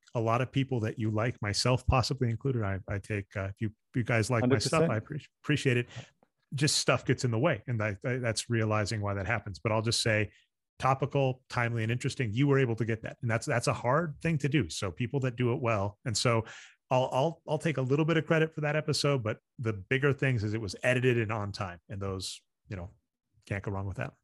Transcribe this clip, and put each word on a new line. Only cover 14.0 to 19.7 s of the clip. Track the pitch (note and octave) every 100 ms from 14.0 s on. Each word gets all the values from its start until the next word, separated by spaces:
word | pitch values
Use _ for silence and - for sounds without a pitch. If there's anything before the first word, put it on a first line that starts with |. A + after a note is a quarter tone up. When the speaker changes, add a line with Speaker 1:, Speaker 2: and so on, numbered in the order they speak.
| F3 C#3+
Speaker 1:
thing | E3 D#3+
to | C#3+
do. | C#3+ F2+
So | - G2+
people | F2 A#2+ -
that | B2+ A#2
do | B2+
it | A#2+
well. | B2 A2 G2 - -
And | G#2+
so | B2+ A2+ A2 - - _ -
I'll, | B2+ C3
I'll, | C3 D#3+ E3 -
I'll | D#3
take | E3 C3+
a |
little | B2+ D3 D#3
bit | D#3+
of | D#3
credit | E3 D#3+
for | D#3+
that | D3 D3+
episode, | D3+ C#3+ D3 C#3
but | G#2+ A2+ _ -
the | A2+